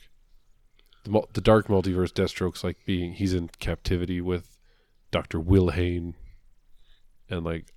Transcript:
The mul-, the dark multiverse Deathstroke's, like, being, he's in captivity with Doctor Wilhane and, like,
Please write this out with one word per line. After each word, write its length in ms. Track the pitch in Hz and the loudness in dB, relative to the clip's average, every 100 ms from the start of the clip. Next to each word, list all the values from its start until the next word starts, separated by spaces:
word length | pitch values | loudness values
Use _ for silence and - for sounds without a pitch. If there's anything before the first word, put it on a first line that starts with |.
| - - _ - _ _ _ _ _ _ | -16 -20 _ -20 _ _ _ _ _ _
The 80 | - | -2
mul-, 180 | 107 - | -2 0
the 80 | - | 0
dark 260 | 98 110 104 | 6 6 6
multiverse 440 | 98 95 90 90 | 2 2 0 0
Deathstroke's, 520 | - 92 - 92 - | 0 -2 0 -6 -4
like, 140 | 90 85 - | -8 -8 -4
being, 280 | 92 87 | -4 -4
he's 200 | 87 98 | -2 -2
in 160 | 92 85 - | 0 -4 -8
captivity 600 | - 85 - 90 87 90 | -6 -6 -2 -2 -2 -4
with 380 | 87 90 - _ _ _ _ _ _ | -2 -4 -6 _ _ _ _ _ _
Doctor 280 | 85 - 85 | -4 -4 -4
Wilhane 760 | 82 95 90 78 87 87 85 - - - - - _ - - - - - - | 4 4 4 2 -2 -2 -6 -10 -18 -20 -20 -20 _ -20 -20 -20 -20 -20 -10
and, 160 | 87 82 | -6 -4
like, 220 | 82 - | -6 -10